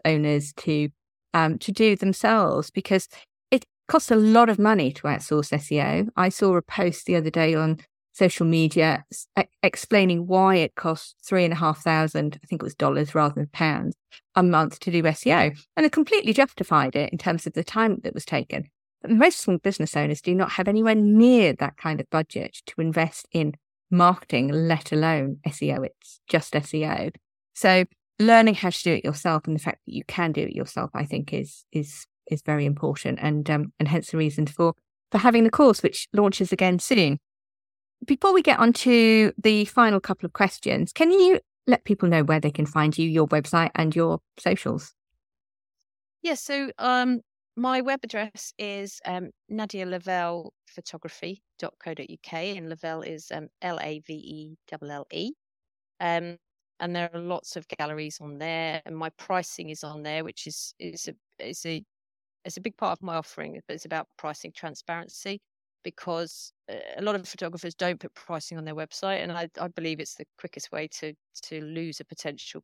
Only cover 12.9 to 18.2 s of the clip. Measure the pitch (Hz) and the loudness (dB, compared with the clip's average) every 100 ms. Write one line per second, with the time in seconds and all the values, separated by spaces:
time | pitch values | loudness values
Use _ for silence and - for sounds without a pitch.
12.9 | 139 147 160 147 143 147 - 160 - - | 0 0 2 2 0 -6 -2 0 0 -4
13.9 | - _ - _ - 180 160 156 - - | -8 _ -20 _ 2 4 4 2 -4 -2
14.9 | 170 160 151 247 165 151 147 - - 311 | 0 2 0 2 2 2 -2 -6 0 2
15.9 | - 294 440 - 220 269 - 185 156 135 | 2 2 2 2 2 2 0 0 2 2
16.9 | 143 147 165 185 170 - 156 170 220 220 | -2 -4 -4 -4 -4 -4 -6 -4 0 0
17.9 | 196 - - | 0 -4 -10